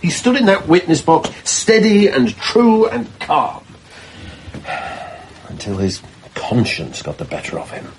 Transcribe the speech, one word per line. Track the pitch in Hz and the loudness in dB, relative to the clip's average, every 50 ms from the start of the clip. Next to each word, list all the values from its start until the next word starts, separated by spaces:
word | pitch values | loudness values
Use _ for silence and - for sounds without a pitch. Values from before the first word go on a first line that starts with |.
He | - 175 | -2 -2
stood | - - - 247 247 | -4 0 0 2 2
in | 277 240 | 4 4
that | 202 196 - - | 4 4 2 4
witness | 156 165 185 - - 160 143 - | 4 4 4 4 2 0 0 4
box, | - 160 156 - - - - - | 2 2 2 2 -2 -10 -8 -8
steady | - - - - - 220 220 - 220 208 202 208 | -6 -4 -2 2 4 4 4 6 6 6 6 6
and | 196 - 139 123 110 - | 4 4 2 0 0 -2
true | - - - - 220 240 233 220 220 220 | -4 -8 0 2 4 6 6 6 4 2
and | 226 - 240 226 - - - | 2 0 -6 -8 -8 -12 -14
calm, | - - - 247 - - - - - - - - - - - - - - - - - - - - - - - - - - - - - - - - - - - - - - - - - - | -6 -2 0 0 0 -2 -6 -10 -18 -20 -20 -20 -20 -20 -20 -20 -20 -20 -20 -20 -18 -18 -18 -18 -20 -16 -16 -16 -12 -10 -10 -10 -10 -12 -12 -14 -14 -16 -18 -18 -20 -20 -20 -20 -18 -18
until | - - - 107 101 | -16 -12 -8 -8 -4
his | 92 98 95 92 - - - - - - - _ | -2 -2 -2 -2 -4 -12 -20 -20 -20 -20 -16 _
conscience | - - - 113 120 110 - - - 80 - - - - | -10 -6 -2 0 0 0 0 -2 -6 -8 -10 -12 -12 -12
got | 73 73 - | -12 -10 -10
the | - | -10
better | - - - - - - - | -10 -10 -10 -10 -10 -10 -10
of | - - | -10 -12
him. | - - - - - | -14 -16 -16 -16 -20